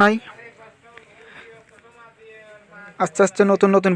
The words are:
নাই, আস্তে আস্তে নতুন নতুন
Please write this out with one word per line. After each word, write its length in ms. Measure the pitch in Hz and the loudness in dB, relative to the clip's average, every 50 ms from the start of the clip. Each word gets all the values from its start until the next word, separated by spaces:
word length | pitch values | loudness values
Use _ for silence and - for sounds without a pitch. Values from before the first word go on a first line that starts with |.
| 202 | 4
নাই, 120 | 208 220 226 - - - - - - - - - - _ _ _ 233 233 240 - 208 208 220 226 226 - - - 233 226 226 - _ 440 - _ - 466 - 233 226 226 226 220 - - - - - - - _ _ - - - - 180 - 170 | 2 0 -2 -8 -14 -20 -20 -20 -20 -20 -20 -20 -20 _ _ _ -20 -20 -20 -20 _ -20 -20 -20 -20 -20 -20 -20 -20 -20 -20 -20 _ -20 -20 _ -20 _ -20 -20 -20 _ _ -20 -20 -20 -20 -20 -20 -20 -20 _ _ -20 -20 -20 -20 -10 -8 -8
আস্তে 160 | 165 - - 202 | -6 -2 -2 -2
আস্তে 160 | 190 - - 208 196 196 | -2 0 -2 0 0 0
নতুন 160 | 190 - 196 196 | 0 0 2 2
নতুন 160 | 196 185 190 180 | 0 0 0 0